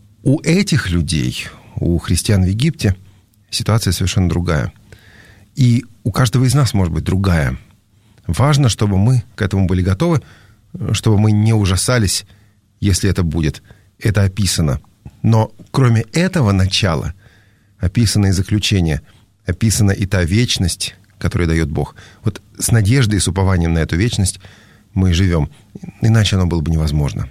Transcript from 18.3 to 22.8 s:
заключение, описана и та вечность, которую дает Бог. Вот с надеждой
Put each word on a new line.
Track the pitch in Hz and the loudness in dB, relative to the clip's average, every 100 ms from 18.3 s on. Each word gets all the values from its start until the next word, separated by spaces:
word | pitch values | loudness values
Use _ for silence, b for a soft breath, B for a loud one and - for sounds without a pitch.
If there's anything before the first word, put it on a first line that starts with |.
заключение, | 92 92 104 - 101 82 73 b b b _ - | 0 -2 -2 0 0 0 -2 b b b _ -8
описана | 92 113 98 101 | -2 0 2 2
и | 98 95 | 0 -2
та | 98 | 0
вечность, | 82 104 123 - 90 - - - _ - | 0 0 0 0 -2 -4 -10 -12 _ -8
которую | - - 85 | -4 -2 0
дает | 80 76 | 0 0
Бог. | 80 73 - B B | -4 -6 -10 B B
Вот | 110 - _ - | -8 -8 _ -8
с | - | 0
надеждой | 117 | 2